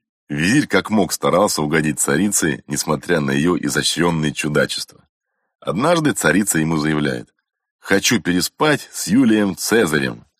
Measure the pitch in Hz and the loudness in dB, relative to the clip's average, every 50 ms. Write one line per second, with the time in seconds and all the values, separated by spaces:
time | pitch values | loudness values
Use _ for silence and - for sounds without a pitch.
0 | _ _ _ _ _ _ 73 73 78 95 - - 104 - - 95 - - 107 107 | _ _ _ _ _ _ -4 -2 0 2 2 2 2 2 0 0 0 2 0 0
1 | 87 78 - - 76 71 78 90 104 101 - - 76 73 80 80 78 78 71 - | 0 0 -2 -2 0 2 2 2 2 2 0 -2 -2 0 0 0 0 0 -2 -2
2 | - - 69 78 101 104 98 - 87 78 69 - - - 73 71 - 80 76 67 | -2 0 0 0 0 0 0 0 -2 -2 -2 -4 -8 -8 -6 -6 -4 -4 -4 -4
3 | - - 87 80 71 69 67 71 76 90 87 - - 69 65 76 67 - - 76 | -2 -2 -2 0 0 0 0 0 0 0 0 0 -2 -4 -4 -2 -2 -2 -2 0
4 | 85 87 82 80 76 73 69 - - 76 76 71 65 - - - - - - _ | 0 0 0 0 -2 -4 -4 -4 -6 -2 0 0 -2 -2 -4 -8 -8 -12 -14 _
5 | _ _ _ _ _ _ _ _ _ _ _ _ - - 78 98 139 165 180 165 | _ _ _ _ _ _ _ _ _ _ _ _ -8 -6 -4 -2 0 0 2 2
6 | 151 139 - - - 78 78 98 104 - - 80 78 80 80 76 73 78 76 76 | 2 0 0 0 0 2 2 2 0 2 0 0 0 0 0 0 0 0 0 0
7 | 73 69 64 60 55 - _ _ _ _ _ _ _ _ _ _ - - 98 101 | 0 -2 -4 -6 -10 -14 _ _ _ _ _ _ _ _ _ _ -2 0 0 2
8 | - - 123 101 - - 87 90 85 - - - 151 151 143 - - - - - | 2 0 0 0 0 0 0 0 0 -2 -2 0 0 0 0 0 -4 -10 -12 -10
9 | - - 214 139 131 110 107 107 104 98 - - - - 104 120 104 78 78 73 | -2 2 2 4 4 4 4 4 2 0 -2 -4 -2 0 2 2 2 2 0 0
10 | 67 64 57 55 - _ _ | -2 -4 -6 -10 -16 _ _